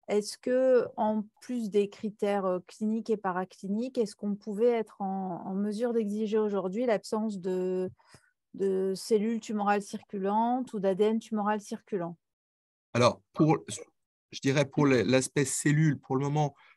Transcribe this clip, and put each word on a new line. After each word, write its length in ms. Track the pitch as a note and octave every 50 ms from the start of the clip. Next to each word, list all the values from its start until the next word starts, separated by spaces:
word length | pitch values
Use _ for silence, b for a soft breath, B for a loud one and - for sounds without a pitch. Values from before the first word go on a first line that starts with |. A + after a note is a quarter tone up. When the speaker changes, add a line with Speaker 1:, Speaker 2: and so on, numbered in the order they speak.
| _ -
Speaker 1:
est-ce 300 | G3+ G#3 G#3 G#3 - -
que, 480 | - B3+ B3 B3+ C4 C4 B3+ A#3+ - - -
en 280 | - A3 G#3+ G#3+ A3 G3+ G#3+ _ _
plus 300 | - - B3+ B3 A3+ G3+
des 180 | F#3 G#3 G3+ G3+
critères, 560 | G3+ - - G#3+ G#3 - G#3+ G3+ G3+ G3+ F#3+
euh, 140 | F#3+ F3+ F3+ F3
cliniques 440 | - - - A3 G#3+ A3 A3+ G#3+ -
et 60 | A3
paracliniques, 840 | G3+ - F#3+ F3 F3+ F#3 - - - - F#3+ G3+ G#3+ A#3+ C4 C4 B3+
est-ce 180 | A3+ G3+ -
qu'on 180 | - - G#3 G3+
pouvait 380 | G3+ - A3 G3+ G3 A#3 B3
être 280 | A#3+ A3+ G#3 - - -
en, 420 | G3+ F#3+ F#3+ F#3+ F#3+ F#3 F3 D#3+ -
en 80 | - F#3+
mesure 380 | G3 G3+ G#3 G#3 G#3 B3 A#3+
d'exiger 460 | A3+ A#3 A3 G3+ G3+ G#3+ A3 G#3 G#3+ A3
aujourd'hui 460 | G#3+ G#3 G3+ G3 F3 F#3+ F#3 A3 B3+
l'absence 540 | A#3+ G#3+ F#3+ - - - G#3+ A3 A3 G#3 F#3+
de, 520 | E3+ F#3+ F#3 F#3 F#3 F#3 F#3 F#3 F#3 - - b b b b b b b b _ _ _ -
de 380 | - G3 G3 F#3+ F#3+ F#3+ F#3+ F#3+
cellules 420 | F#3 - - A3+ G#3+ G3+ A3+ A#3 A3+
tumorales 440 | - - G#3+ G#3+ G3+ G3+ G#3 G#3
circulantes 880 | G3+ - - G#3+ - _ - G3+ F#3+ G3 G3+ A3 A3+ A#3 B3 C4 B3+ B3+
ou 80 | - G#3+
d'A 160 | F#3 G3 F#3+
D 80 | F3+ G#3
N 140 | G#3+ A3+ A3+
tumoral 400 | - - A3+ G#3+ G3+ G#3 G#3+ G#3+
circulant ? 560 | G3+ - A3+ G#3 - - A3+ F#3 F3 E3+ E3+ - _ _ _ _ _ _ _ _ _ _ _ _ _ _
Speaker 2:
Alors, 280 | - B2 B2 A#2 - - _ _ _
pour, 240 | - D#3+ D3+ D#3+ - - - A2+ - - - _ _ _ _ _ _ _ _
je 80 | - -
dirais 240 | - C3+ C3+ D3 C#3+
pour 200 | C3 - - D3
les, 200 | C#3 C3 A#2+ G2+
l'aspect 400 | F#2+ B2+ C3 B2+ - - D3 C#3
cellule, 520 | - - - - D3 D3 D3+ D#3+ D#3 C#3 -
pour 160 | - - C3+
le 80 | C3 C#3+
moment, 320 | C#3+ D3 D3+ D3+ C#3 b b b b b